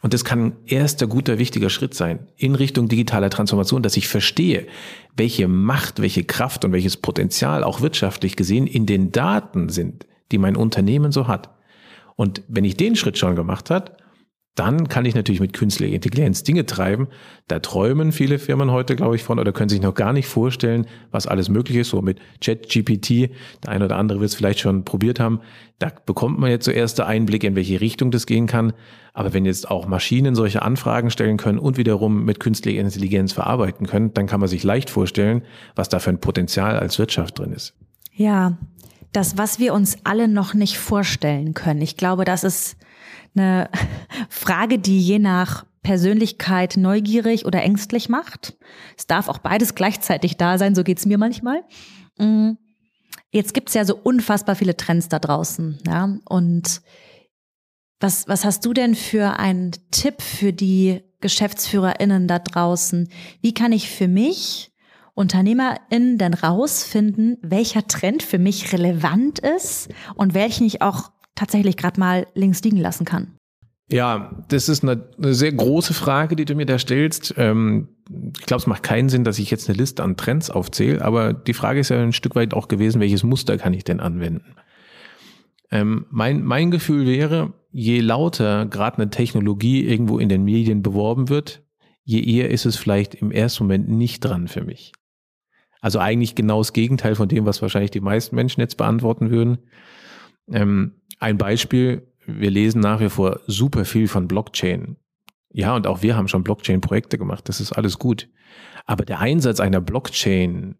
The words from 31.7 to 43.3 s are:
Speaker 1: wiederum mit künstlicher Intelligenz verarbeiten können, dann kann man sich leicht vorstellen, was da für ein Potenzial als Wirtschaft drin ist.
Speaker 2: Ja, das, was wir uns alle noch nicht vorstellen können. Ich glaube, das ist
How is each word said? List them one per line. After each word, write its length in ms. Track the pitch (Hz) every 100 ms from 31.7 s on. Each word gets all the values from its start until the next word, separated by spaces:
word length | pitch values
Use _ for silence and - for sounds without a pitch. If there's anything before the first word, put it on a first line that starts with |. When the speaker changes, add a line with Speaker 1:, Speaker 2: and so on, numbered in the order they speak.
| 127
Speaker 1:
wiederum 480 | 113 101 110 104
mit 160 | - 101
künstlicher 400 | 120 107 101 104
Intelligenz 540 | 98 98 95 98 95
verarbeiten 520 | - - 123 92 - 95
können, 280 | 104 110
dann 120 | 98 98
kann 140 | 101
man 80 | 95
sich 160 | 90
leicht 240 | 98 120 -
vorstellen, 540 | 104 92 - 101 120 - - -
was 160 | - 95
da 80 | 90
für 100 | 92
ein 120 | 92
Potenzial 580 | - 90 87 98 104 110
als 200 | 90 -
Wirtschaft 400 | 110 - 85 -
drin 140 | -
ist. 220 | 101 - _ _ _ -
Speaker 2:
Ja, 420 | - 214 196 185 170 - - - - -
das, 240 | 202 170 196
was 220 | 214 -
wir 160 | 247
uns 240 | 202 190 -
alle 240 | - 214 226
noch 260 | 202 190
nicht 240 | 208 196 -
vorstellen 720 | - 202 185 - 151 143 156
können. 300 | 156 165 147
Ich 160 | 151 -
glaube, 260 | 185 185
das 180 | 185 175
ist 360 | 190 - - - _ - - - -